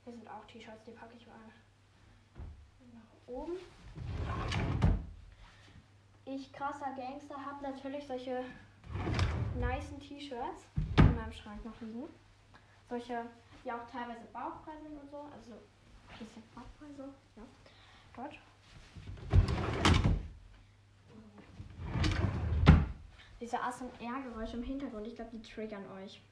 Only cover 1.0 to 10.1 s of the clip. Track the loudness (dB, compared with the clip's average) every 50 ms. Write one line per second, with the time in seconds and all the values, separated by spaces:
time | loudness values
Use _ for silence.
1 | -16 -18 -18 -20 -20 -18 -18 -18 -18 -18 -20 -20 -20 -20 -20 -20 -20 -20 -20 -20
2 | -20 -20 -20 -20 -20 -20 -14 -12 -12 -10 -10 -14 -18 -20 -20 -20 -20 -20 -20 -20
3 | -20 -20 -20 -20 -12 -8 -6 -6 -4 -4 -4 -4 -6 -12 -18 -18 -16 -14 -10 -8
4 | -6 -6 -4 -2 -2 -2 -2 -2 -2 0 0 0 2 2 2 6 6 6 6 6
5 | 2 -6 -12 -14 -16 -18 -18 -20 -20 -20 -20 -20 -20 -20 -20 -20 -20 -20 -20 -20
6 | -20 -20 -20 -18 -10 -8 -8 -8 -8 -10 -8 -4 -4 -4 -2 -2 -4 -4 -4 -4
7 | -6 -6 -6 -8 -10 -10 -8 -8 -6 -6 -6 -6 -6 -6 -6 -4 -6 -6 -6 -6
8 | -4 -4 -6 -4 -2 -2 -2 -2 -4 -6 -10 -14 -18 -20 -20 -20 -14 -8 -6 -2
9 | 0 0 4 4 4 4 4 0 0 -2 0 0 0 2 0 0 -4 -6 -10 -12
10 | -12 -12